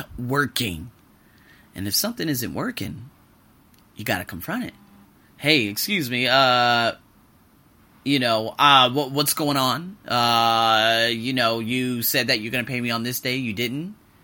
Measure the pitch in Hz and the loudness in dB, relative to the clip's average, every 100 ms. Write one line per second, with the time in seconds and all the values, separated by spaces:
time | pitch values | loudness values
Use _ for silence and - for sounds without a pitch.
0 | - - 123 143 143 - 113 80 120 - | -10 -10 -2 0 0 -2 -4 -6 -12 -18
1 | _ _ _ _ - - _ - 101 - | _ _ _ _ -20 -20 _ -10 -4 -2
2 | 214 233 160 127 101 76 220 - - - | -2 -4 -4 -4 -4 -6 -6 -8 -10 -10
3 | 123 - _ _ _ _ _ _ _ - | -16 -20 _ _ _ _ _ _ _ -10
4 | 110 92 92 85 - 233 - - - - | -4 -4 -6 -10 -8 -6 -8 -12 -20 -20
5 | - _ _ - 143 151 104 101 - 196 | -20 _ _ -4 2 4 2 -2 -2 -2
6 | 123 123 127 135 131 123 120 120 113 - | -2 -2 2 4 4 4 4 2 0 -4
7 | _ _ _ _ _ _ _ _ _ _ | _ _ _ _ _ _ _ _ _ _
8 | 135 139 120 110 110 - 143 139 123 135 | 0 0 2 0 -2 2 6 8 6 2
9 | 135 139 143 - 147 139 127 123 180 202 | -2 -2 -2 -2 -2 0 0 -2 -8 -14
10 | - 120 117 117 117 113 113 110 113 113 | -4 0 4 4 4 4 4 4 4 2
11 | 117 117 120 131 113 117 113 127 127 120 | 0 -2 -2 0 0 0 -2 -2 -2 -2
12 | 110 139 120 120 113 123 120 123 120 117 | -2 0 0 -2 -2 -4 -4 -4 -4 -4
13 | 120 123 131 131 120 101 120 139 180 214 | -4 -6 -4 -4 -4 -4 -4 -4 -8 -12
14 | _ _ | _ _